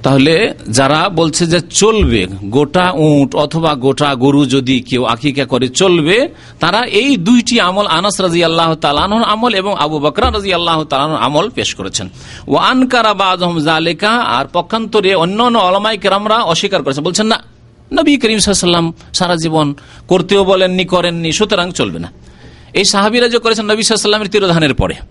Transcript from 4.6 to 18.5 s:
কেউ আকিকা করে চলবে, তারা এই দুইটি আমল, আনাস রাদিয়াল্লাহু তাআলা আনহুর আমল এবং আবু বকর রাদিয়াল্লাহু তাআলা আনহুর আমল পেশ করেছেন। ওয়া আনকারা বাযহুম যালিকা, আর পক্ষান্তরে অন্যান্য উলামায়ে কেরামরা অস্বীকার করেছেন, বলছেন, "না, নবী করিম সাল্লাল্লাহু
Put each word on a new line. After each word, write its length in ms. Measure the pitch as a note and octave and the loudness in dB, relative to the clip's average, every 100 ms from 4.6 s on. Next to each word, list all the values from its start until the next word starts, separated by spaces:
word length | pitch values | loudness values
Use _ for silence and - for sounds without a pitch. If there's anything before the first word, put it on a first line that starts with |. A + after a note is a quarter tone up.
| B2 B2+ | 0 -2
কেউ 220 | - B2 | 0 -2
আকিকা 420 | A#2+ A#2 C#3+ C3 B2+ | 0 -2 -2 -2 -2
করে 220 | B2+ B2+ | -2 -2
চলবে, 640 | - F#3 F3 D3+ G#3 D4+ - - - | 0 2 2 2 0 0 -6 -20 -4
তারা 220 | D#3+ G3+ | -2 -2
এই 360 | B3 G3 C4+ B3 | 0 0 2 0
দুইটি 420 | E3+ B3 - A#3 | 4 2 4 0
আমল, 280 | F3+ F#3+ F#3+ | 0 0 0
আনাস 340 | D#3+ G3+ G3 | 0 0 -2
রাদিয়াল্লাহু 540 | F#3 E3+ E3 E3 E3 D#3+ | 0 2 2 2 0 0
তাআলা 260 | D#3 D3 | 0 0
আনহুর 220 | F3+ A3 | 0 0
আমল 300 | G#3 G#3+ A#3+ | 0 0 0
এবং 220 | F#3+ F#3+ F#3+ | 0 -2 -2
আবু 200 | D3 D#3 | -2 0
বকর 340 | D3 - B3 | -2 0 -2
রাদিয়াল্লাহু 500 | G#3+ G3 E3+ E3+ D#3+ | -2 -2 -2 0 -2
তাআলা 220 | D3+ C3+ D3 | 0 -2 0
আনহুর 140 | D3 | 0
আমল 300 | A#2+ D3 G#3 | 0 0 -2
পেশ 260 | - G#2 - | -4 -6 -6
করেছেন। 340 | F#2+ - F#2 - - - - | -8 -8 -10 -14 -20 -18 -2
ওয়া 160 | D3+ | 0
আনকারা 500 | F#3 B3+ B3+ A#3+ A3 | 2 2 2 2 2
বাযহুম 460 | G3 F#3+ F#3 F3+ E3+ | 2 0 0 -2 -2
যালিকা, 500 | D3+ D#3+ E3 D#3+ G#3 | 0 0 -2 -2 -2
আর 360 | A#3+ A3+ A#2+ C#3 | 0 0 -2 -2
পক্ষান্তরে 640 | F3 E3+ A3 A3+ A3 F#3 F#3+ | -4 -4 -6 0 0 2 2
অন্যান্য 440 | E3 G#3 B3 A#3 | 0 0 2 2
উলামায়ে 380 | F3+ G3 G#3+ A3 | 2 0 -2 -2
কেরামরা 400 | G3 G3 G#3+ A3 | 0 0 0 0
অস্বীকার 460 | G3 D#3+ G3+ F#3 | 0 -2 -2 -2
করেছেন, 200 | C#3 C3+ | -2 -4
বলছেন, 240 | E3 F#3 A3 | -4 -2 -2
"না, 80 | A3+ - - - _ - | -2 -6 -20 -20 _ -6
নবী 240 | C4+ D4+ C#4+ | 0 2 2
করিম 220 | A3 A3 | 2 0
সাল্লাল্লাহু 380 | G3 | 0